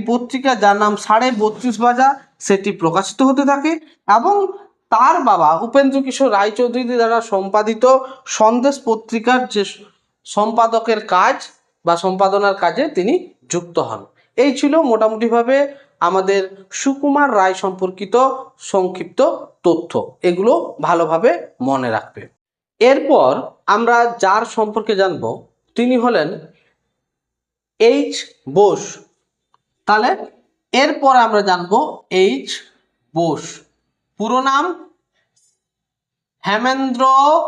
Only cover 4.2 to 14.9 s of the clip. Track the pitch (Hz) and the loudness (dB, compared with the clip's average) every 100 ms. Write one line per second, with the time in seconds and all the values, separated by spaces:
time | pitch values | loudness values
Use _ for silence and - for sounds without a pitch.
4.2 | 339 403 381 - - _ _ 226 262 349 | 2 0 0 -6 -20 _ _ 2 4 4
5.2 | 254 190 156 165 233 277 277 269 269 247 | 2 2 2 2 0 2 2 0 -2 0
6.2 | 269 202 208 214 240 233 240 247 226 226 | 0 2 0 0 -2 -2 -2 0 0 0
7.2 | 220 196 196 208 208 220 254 262 262 - | -2 -4 -2 -2 -2 2 4 4 2 -14
8.2 | - - 220 240 269 277 226 220 - 226 | -10 0 2 2 0 0 -2 -4 -4 -4
9.2 | 220 254 254 208 196 - - _ _ _ | 0 0 0 -4 -6 -8 -20 _ _ _
10.2 | - - 220 233 226 226 226 220 214 185 | -8 -4 -2 0 0 0 -2 -4 -2 2
11.2 | 208 277 - _ _ _ 170 170 190 190 | 2 0 -8 _ _ _ -2 -2 -2 0
12.2 | 196 196 202 190 175 170 302 294 185 359 | 2 2 0 0 -2 0 -2 -2 0 -2
13.2 | - _ 127 170 170 170 131 113 - _ | -4 _ -8 -6 -4 -4 -4 -8 -14 _
14.2 | _ - 277 269 294 311 294 | _ 0 0 0 0 2 2